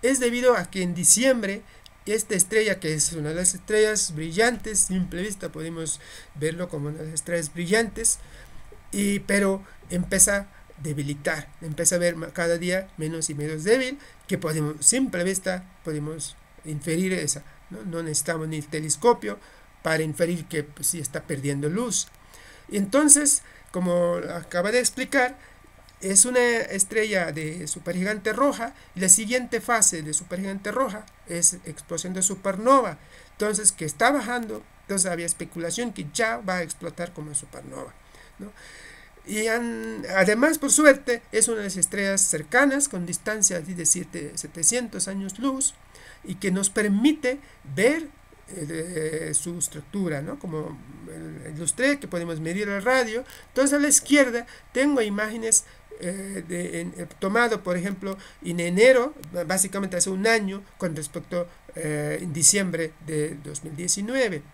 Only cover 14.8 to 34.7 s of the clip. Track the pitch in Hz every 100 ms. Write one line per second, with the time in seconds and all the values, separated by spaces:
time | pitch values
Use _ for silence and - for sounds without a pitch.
14.8 | - 247 269 180 175 190 190 185 - -
15.8 | - 151 147 160 - - - - 156 151
16.8 | 165 165 185 180 151 - - - - 190
17.8 | 208 165 165 151 - 165 156 156 147 160
18.8 | 156 - 233 233 107 101 - - - -
19.8 | - 156 156 147 170 175 151 160 147 -
20.8 | - 175 143 165 - 143 139 143 147 185
21.8 | 240 190 - - - - - - - 208
22.8 | 196 262 302 285 285 - - - - 180
23.8 | 180 175 175 175 175 170 165 175 185 240
24.8 | 226 - 262 277 254 269 - - - -
25.8 | - - 190 196 247 247 240 233 - 196
26.8 | 180 214 214 196 165 151 156 170 156 -
27.8 | - 180 190 214 220 214 285 202 233 -
28.8 | - - 185 185 214 254 247 233 220 233
29.8 | 214 170 151 156 - 180 196 196 196 240
30.8 | 277 202 - - - 175 170 180 - 147
31.8 | - 165 180 185 185 185 196 185 226 269
32.8 | 220 151 - - - - 208 214 214 -
33.8 | 156 - 233 285 214 247 226 214 -